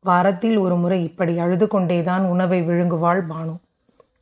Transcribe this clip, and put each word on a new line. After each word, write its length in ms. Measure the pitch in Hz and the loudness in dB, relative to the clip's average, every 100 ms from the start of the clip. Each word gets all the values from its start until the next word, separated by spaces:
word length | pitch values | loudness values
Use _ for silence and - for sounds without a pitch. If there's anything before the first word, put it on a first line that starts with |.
வாரத்தில் 560 | 185 180 190 185 226 220 | 0 2 2 0 0 0
ஒரு 200 | 185 175 | 0 0
முறை 280 | 175 185 | 0 -2
இப்படி 340 | 165 - 175 170 | -4 -2 -2 0
அழுது 300 | 170 180 214 | 0 0 0
கொண்டேதான் 560 | 202 175 175 170 185 | 0 0 0 0 0
உணவை 440 | 190 180 180 185 165 | 0 0 2 0 0
விழுங்குவாள் 580 | 175 175 170 170 180 170 | 0 0 0 0 0 -2
பானு. 300 | 160 165 165 - _ _ _ _ _ | -8 -8 -10 -16 _ _ _ _ _